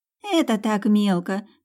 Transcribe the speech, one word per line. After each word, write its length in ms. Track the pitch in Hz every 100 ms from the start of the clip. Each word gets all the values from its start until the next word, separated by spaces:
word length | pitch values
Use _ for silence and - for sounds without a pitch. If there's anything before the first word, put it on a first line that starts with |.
| _ _ 415
«Это 280 | 339 285 214
так 260 | 214 214 208
мелко. 640 | 208 202 175 277 294 294 _